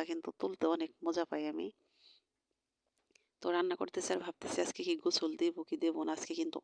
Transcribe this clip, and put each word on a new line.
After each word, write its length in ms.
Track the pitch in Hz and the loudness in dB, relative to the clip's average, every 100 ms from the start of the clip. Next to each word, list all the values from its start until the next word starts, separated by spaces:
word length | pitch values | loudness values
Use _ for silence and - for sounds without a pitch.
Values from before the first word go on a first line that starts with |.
কিন্তু 240 | 165 165 - - | 2 -2 -6 -4
তুলতে 260 | 196 185 160 | -4 0 2
অনেক 240 | 165 160 - | 2 -2 -4
মজা 220 | 170 165 | -2 0
পাই 180 | 165 151 151 | 0 -2 -4
আমি। 220 | 156 185 - _ _ - - _ _ _ _ _ _ _ _ _ _ _ _ | -4 -6 -8 _ _ -20 -20 _ _ _ _ _ _ _ _ _ _ _ _
তো 100 | 180 | 0
রান্না 220 | 175 180 175 | 2 2 0
করতেছি 320 | 180 - 175 | -2 -2 0
আর 80 | 185 | 0
ভাবতেছি 380 | 175 - - - | -2 -6 -4 0
আজকে 200 | 175 - | 0 0
কি 120 | 180 165 | 0 2
গোসল 340 | 175 170 165 156 | 4 2 2 2
দেবো 240 | 170 165 | 2 2
কি 120 | 156 156 | -4 0
দেবো 240 | 165 160 | 2 2
না। 80 | 156 | 0
আজকে 200 | 160 - | 0 -2
কিন্তু 240 | 165 165 - | -2 -2 -2